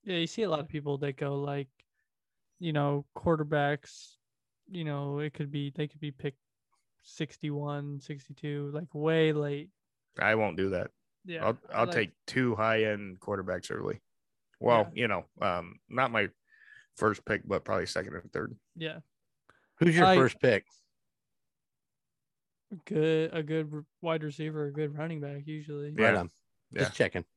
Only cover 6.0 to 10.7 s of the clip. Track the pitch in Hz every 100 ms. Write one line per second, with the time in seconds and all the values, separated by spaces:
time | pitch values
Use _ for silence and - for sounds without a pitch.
6 | 151 135 143 - _ _ _ _ _ _
7 | - - 156 - 151 143 147 143 143 143
8 | 135 143 - 143 147 147 143 151 170 151
9 | 151 160 156 151 143 143 175 _ _ _
10 | _ - 101 110 107 85 98